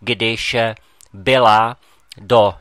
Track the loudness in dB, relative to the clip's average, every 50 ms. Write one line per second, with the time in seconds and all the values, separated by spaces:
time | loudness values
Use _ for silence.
0 | -10 -10 -6 -6 -6 -6 -6 -6 -8 -6 -4 -4 -4 -4 -6 -12 _ _ _ _
1 | _ _ -20 -8 -2 0 0 2 4 4 4 2 2 -2 -6 -12 _ _ _ _
2 | _ _ -20 -18 -4 0 2 2 2 2 -2 -6